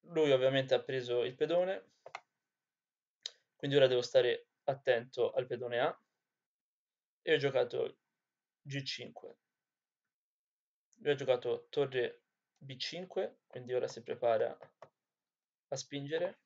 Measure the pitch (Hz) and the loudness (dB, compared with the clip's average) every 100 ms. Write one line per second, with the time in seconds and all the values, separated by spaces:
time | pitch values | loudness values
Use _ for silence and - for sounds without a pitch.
0 | - 165 151 131 131 135 131 123 - 131 | -4 2 6 6 6 2 2 0 0 -4
1 | 123 120 120 135 151 170 277 294 - _ | 0 0 0 -2 0 2 0 -4 -10 _
2 | - - _ _ _ _ _ _ _ _ | -18 -18 _ _ _ _ _ _ _ _
3 | _ _ - _ _ _ 143 139 131 123 | _ _ -18 _ _ _ 0 6 6 4
4 | 120 131 123 117 - _ - 135 - 117 | 4 4 4 0 -8 _ -4 -4 0 0
5 | 120 - 117 139 131 123 123 120 147 - | -2 -2 0 0 -4 -6 -4 0 0 -2
6 | _ _ _ _ _ _ _ _ _ _ | _ _ _ _ _ _ _ _ _ _
7 | _ _ - 156 139 131 123 127 131 - | _ _ 0 2 2 0 -2 -2 -6 -6
8 | _ _ _ _ _ _ 147 139 135 - | _ _ _ _ _ _ -10 -10 -8 -10
9 | 123 - - - _ _ _ _ _ _ | -12 -16 -18 -20 _ _ _ _ _ _
10 | _ _ _ _ _ _ _ _ _ _ | _ _ _ _ _ _ _ _ _ _
11 | 139 139 131 123 123 117 - - 135 127 | -2 0 2 0 2 -4 -4 -2 -2 0
12 | 117 - _ _ _ _ 135 127 - 165 | -2 -4 _ _ _ _ -18 -10 -8 -8
13 | 185 - 214 - _ 127 123 123 120 - | -8 -6 -6 -8 _ -14 -4 -2 -2 -8
14 | 113 117 120 113 117 - - _ - _ | -10 -2 2 2 0 -4 -18 _ -20 _
15 | _ _ _ _ _ _ _ 135 - 143 | _ _ _ _ _ _ _ -10 -8 -10
16 | 139 160 180 - | -6 -4 -4 -6